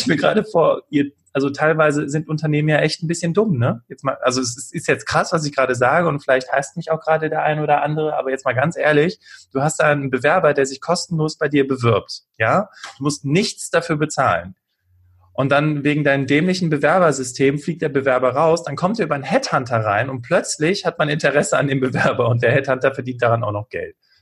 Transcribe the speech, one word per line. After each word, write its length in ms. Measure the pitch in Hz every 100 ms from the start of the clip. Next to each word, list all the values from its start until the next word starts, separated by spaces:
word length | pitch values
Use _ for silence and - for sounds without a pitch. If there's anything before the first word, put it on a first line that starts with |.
| -
mir 100 | 156
gerade 260 | 151 214 -
vor, 380 | 170 151 135 -
ihr, 220 | 143 143 - _
also 160 | 143 139
teilweise 600 | 143 151 160 151 147 151
sind 180 | 156 156
Unternehmen 400 | 156 156 151 151
ja 120 | 151
echt 220 | 156 -
ein 60 | 160
bisschen 260 | 170 175
dumm, 240 | 170 220 135
ne? 240 | 117 117 -
Jetzt 160 | -
mal, 140 | 139 131
also 200 | 131 127
es 160 | 123 120
ist, 160 | - 170
ist 120 | -
jetzt 160 | 135 -
krass, 260 | 156 196
was 140 | 170 147
ich 100 | 139
gerade 200 | 127 123
sage 340 | 127 156 170
und 100 | 147
vielleicht 320 | - 131 -
hasst 240 | 135 135 -
mich 160 | 160
auch 80 | 160
gerade 300 | - 156 156
der 140 | 156
ein 160 | 151 151
oder 220 | 151 147
andere, 360 | 147 151 156 147
aber 140 | 135
jetzt 120 | 131
mal 100 | 131
ganz 220 | 120 147 147
ehrlich, 420 | 147 147 160 - - - -
du 80 | 135
hast 180 | 147 -
da 60 | 156
einen 240 | 147 139
Bewerber, 440 | 127 139 180 160
der 120 | 143 131
sich 160 | 135
kostenlos 560 | - 180 - 165 156 -
bei 100 | 147
dir 180 | 143 135
bewirbt, 580 | 131 120 101 - - _ _
ja? 320 | 110 160 208 - - -
Du 60 |
musst 200 | 143 143
nichts 460 | 135 156 220 - -
dafür 260 | 170 170 156
bezahlen. 600 | 151 - 127 85 87 - _ _ _ _ _ _ _
Und 200 | - 135
dann 320 | 143 151 147 143
wegen 180 | 147
deinem 240 | 143 139 127
dämlichen 420 | 143 180 185 170
Bewerbersystem 880 | 151 147 185 170 131 127 - 135 147
fliegt 240 | 160 160
der 80 | 156
Bewerber 460 | 135 135 127 127 127
raus, 280 | 160 170
dann 120 | 165 135
kommt 240 | 180 226
er 60 | 160
über 100 | 143
einen 80 |
Headhunter 540 | 139 226 - 151 120 117
rein 320 | 107 101 135
und 140 | 131
plötzlich 600 | 120 180 - - 156 196 175
hat 140 | -
man 80 | 147
Interesse 500 | 151 147 139 143 143
an 100 | 135
dem 120 | 135
Bewerber 480 | 127 160 - 117 120
und 160 | 117
der 80 | 120
Headhunter 420 | 135 135 131 139
verdient 280 | 135 123 123
daran 240 | 120 117 107
auch 80 |
noch 160 | 104 104
Geld. 260 | 87 85 - _ _